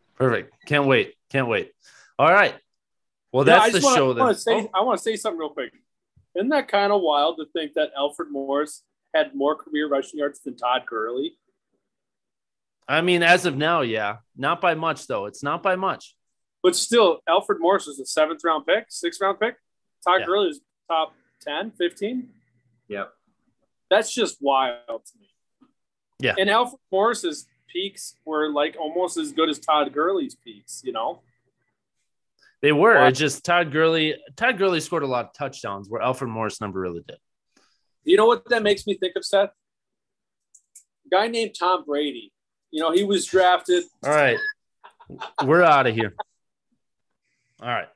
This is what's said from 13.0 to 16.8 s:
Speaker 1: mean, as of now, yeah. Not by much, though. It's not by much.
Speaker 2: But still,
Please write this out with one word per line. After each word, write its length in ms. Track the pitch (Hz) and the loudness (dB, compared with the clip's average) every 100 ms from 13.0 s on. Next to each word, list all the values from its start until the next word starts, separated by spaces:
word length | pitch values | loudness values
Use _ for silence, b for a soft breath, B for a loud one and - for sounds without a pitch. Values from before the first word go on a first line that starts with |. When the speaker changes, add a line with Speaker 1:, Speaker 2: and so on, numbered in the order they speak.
Speaker 1:
mean, 220 | 180 175 | 2 4
as 220 | 170 180 175 | 6 4 4
of 120 | 139 | -2
now, 240 | 156 170 | 0 0
yeah. 360 | 123 110 104 107 _ - | 0 -2 -4 -6 _ -6
Not 260 | 139 170 | -4 0
by 140 | 180 160 | 0 0
much, 320 | 165 143 - | -2 -6 -6
though. 180 | 113 104 | -6 -6
It's 180 | - | -8
not 180 | 143 165 | -6 -4
by 120 | 190 185 | -2 -2
much. 400 | 190 131 - _ _ _ _ _ | -2 -6 -12 _ _ _ _ _
Speaker 2:
But 120 | 180 | 0
still, 440 | 175 | 0